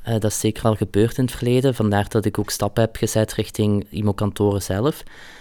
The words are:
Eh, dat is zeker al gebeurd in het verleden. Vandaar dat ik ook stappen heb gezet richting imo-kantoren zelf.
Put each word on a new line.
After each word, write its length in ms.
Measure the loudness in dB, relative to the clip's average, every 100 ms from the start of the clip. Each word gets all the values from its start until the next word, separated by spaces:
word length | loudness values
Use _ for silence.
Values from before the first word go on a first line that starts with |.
Eh, 100 | -2
dat 180 | 0 0
is 80 | 0
zeker 240 | -2 0
al 120 | 0 0
gebeurd 420 | 0 2 2 2
in 60 |
het 100 | -2
verleden. 420 | -2 0 2 2 2
Vandaar 340 | 2 2 2
dat 160 | 0 0
ik 140 | -2
ook 100 | -4
stappen 340 | -2 0 2
heb 120 | 0 0
gezet 380 | 0 0 0
richting 520 | -2 -4 0 2 0 -2
imo-kantoren 720 | -2 -2 0 -2 2 2 2
zelf. 420 | -2 0 -2 -2 -10 -18 -20 -20